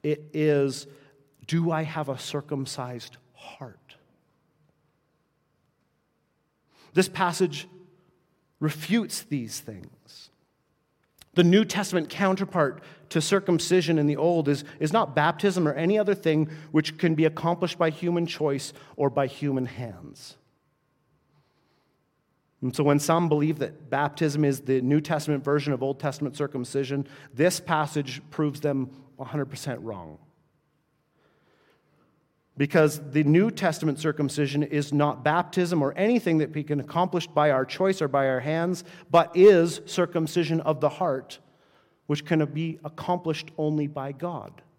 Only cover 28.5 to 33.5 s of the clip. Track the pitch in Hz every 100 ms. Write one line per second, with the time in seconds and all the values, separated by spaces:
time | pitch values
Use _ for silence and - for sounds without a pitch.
28.5 | 147 147 135 127 - - - 131 151 131
29.5 | 139 147 120 110 98 82 78 _ _ _
30.5 | _ _ _ _ _ _ _ _ _ _
31.5 | _ _ _ _ _ _ _ _ _ _
32.5 | - 143 180 151 151 143 139 147 165 220